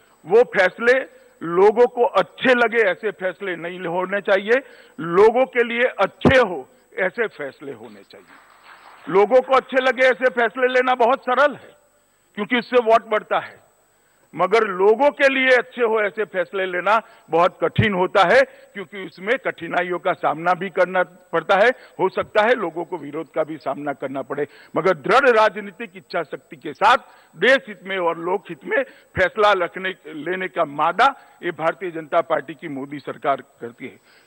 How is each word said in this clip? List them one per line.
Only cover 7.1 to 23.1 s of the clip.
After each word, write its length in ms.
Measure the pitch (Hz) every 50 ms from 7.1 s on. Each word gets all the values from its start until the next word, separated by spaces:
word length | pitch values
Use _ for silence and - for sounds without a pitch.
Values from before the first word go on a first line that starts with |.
| - 233 226
फैसले 460 | 196 - - 147 135 123 _ 156 139 131
होने 300 | 107 113 117 104 101 101
चाहिए। 480 | _ - 101 92 _ - - _ _ _ _ _ - - - - - - - - - 160
लोगों 280 | 190 208 202 254 254
को 120 | 254 262 262
अच्छे 260 | 262 - - 254 269 254
लगे 240 | 262 247 247 262
ऐसे 240 | 262 240 - 262 254
फैसले 360 | 254 240 240 220 - 262 254
लेना 280 | 254 254 254 254 262 254
बहुत 280 | 254 240 220 262 262 -
सरल 320 | 247 247 240 285 294 233
है, 200 | - - - _ _ _ _ _ _ _ _ _ _ _ _ _
क्योंकि 240 | - 208 - 247 240
इससे 180 | - - 254
वोट 300 | 247 233 220 226 226 220
बढ़ता 320 | 214 220 208 - - 208 170
है, 220 | 147 - - - _ _ _ _ _ _ _ _ _ _ _ _ _ _ -
मगर 340 | 160 175 185 202 226 220 208
लोगों 420 | 185 180 190 208 220 220 277 294
के 180 | 285 - 285 269
लिए 180 | 262 262 262
अच्छे 360 | 262 254 247 - - - 240 247
हो 180 | 220 220 220
ऐसे 240 | 208 202 - 214 208
फैसले 420 | - - 185 175 - - 196 190
लेना 340 | 190 180 180 170 196 214 226 208 - - _ _ -
बहुत 280 | 156 165 175 185 175 - 170
कठिन 300 | 156 - - 202 214 202
होता 340 | 180 180 180 - 208 185 170 214
है, 60 | 262 269
क्योंकि 640 | - - - - - _ 202 190 - 202 196 190
उसमें 320 | 170 - - 185 208 254 262
कठिनाइयों 600 | - 180 147 - - 165 170 175 180 180 175 175
का 140 | - 185 165
सामना 400 | - - 147 147 156 165 175 180
भी 180 | 165 185 196
करना 320 | - 196 180 175 185 185 180
पड़ता 540 | 180 - - _ _ - 165 160 160 202
है। 120 | 185 214 247
हो 400 | 254 - - - _ - 170 190
सकता 340 | - 208 180 - - 214 208
है 120 | 226 254
लोगों 300 | - 196 170 156 175 170
को 140 | 170 185 165
विरोध 280 | 143 143